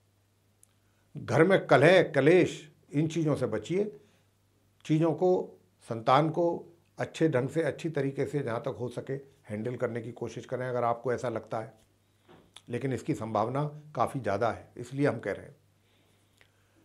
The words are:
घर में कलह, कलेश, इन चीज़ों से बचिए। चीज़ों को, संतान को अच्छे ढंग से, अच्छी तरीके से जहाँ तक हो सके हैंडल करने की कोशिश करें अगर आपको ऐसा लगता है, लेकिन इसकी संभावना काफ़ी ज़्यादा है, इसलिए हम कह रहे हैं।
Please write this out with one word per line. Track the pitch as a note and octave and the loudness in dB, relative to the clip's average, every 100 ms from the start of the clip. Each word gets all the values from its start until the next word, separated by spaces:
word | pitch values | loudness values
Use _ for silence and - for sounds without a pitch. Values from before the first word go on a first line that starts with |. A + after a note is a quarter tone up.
| _ _ _ _ _ _ _ _ _ _ _ D3 | _ _ _ _ _ _ _ _ _ _ _ -14
घर | A2 B2 | 0 4
में | E3 F#3+ - | 6 4 6
कलह, | C#3+ D#3+ F#3 - | 6 8 6 4
कलेश, | C#3 C3+ F3+ D3 - - _ _ | 2 6 6 4 -2 -16 _ _
इन | C#3+ D#3 | -2 0
चीज़ों | E3+ D3+ C3 | 0 0 0
से | A#2+ | -2
बचिए। | G#2+ - F3+ G#3 - _ _ _ _ _ _ _ _ - | -4 -2 -2 -2 -8 _ _ _ _ _ _ _ _ -2
चीज़ों | D#3 E3 | 2 2
को, | D#3 F3+ F#3 - - _ _ - | 2 2 2 0 -12 _ _ -10
संतान | A#2 A#2 C3 D#3 | -4 4 4 4
को | D#3 E3+ F3 - _ _ - | 2 0 -2 -10 _ _ -8
अच्छे | B2 - D#3+ | -8 0 2
ढंग | B2+ C3 | 2 0
से, | D#3+ | -2
अच्छी | D3+ - E3 | -2 -4 -6
तरीके | D3 C3+ C3 C3 | -4 -4 -4 -4
से | D3 | -4
जहाँ | A#2+ A#2 | -4 -6
तक | C3+ G2 | -6 -8
हो | B2 | -8
सके | B2 - C3+ - _ - | -8 -8 -10 -10 _ -10
हैंडल | G#2+ A#2 B2 | -8 -6 -6
करने | A#2+ A#2 | -6 -6
की | A2+ | -10
कोशिश | A#2+ A#2+ - A2+ | -10 -10 -10 -8
करें | B2 B2+ | -6 -4
अगर | B2 | -2
आपको | A#2+ A#2 C3 | 0 0 -2
ऐसा | A#2 B2 | -2 -4
लगता | A2 - A#2 | -6 -6 -8
है, | A2+ - _ _ _ _ _ - _ - - | -8 -16 _ _ _ _ _ -20 _ -20 -10
लेकिन | A#2+ C3+ | -6 -4
इसकी | A#2+ - C#3+ | -4 -4 -4
संभावना | A2 G#2+ A2+ C3+ D3+ - - - | -2 -2 0 -2 -4 -8 -12 -2
काफ़ी | A#2 C#3 | -2 -2
ज़्यादा | G#2+ G2+ A#2 | -2 0 0
है, | F#2+ - - | -2 -12 -16
इसलिए | A#2+ C3+ C#3+ | -12 -2 -2
हम | A#2 | 0
कह | - | -6
रहे | - - | -6 -10
हैं। | - _ _ _ _ _ _ _ _ _ _ _ _ | -20 _ _ _ _ _ _ _ _ _ _ _ _